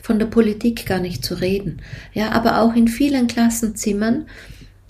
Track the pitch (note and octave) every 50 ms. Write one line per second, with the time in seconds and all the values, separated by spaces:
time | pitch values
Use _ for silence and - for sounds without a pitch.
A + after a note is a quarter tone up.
0 | - - A3+ G#3 A3+ A3+ - A#3 A3+ G#3 G#3 G#3+ - A#3+ A3+ - - - F#3+ F3+
1 | F3+ F3+ F3 - - - F3+ F3 F3+ F#3 F#3+ - - E3 D3+ - - - - -
2 | - - - G#3 G#3+ A3 A3+ A#3 A3+ A#3 - - A3 A#3 A3+ A#3 A#3 A3+ A3+ -
3 | C#4 C#4+ C#4 C4 A#3+ A#3 - A#3+ A#3 A#3 A3+ - A#3 G#3+ - - - G#3+ G3+ G3+
4 | G#3+ A3+ B3 D#4 D#4 - - - - - - - - - - _ _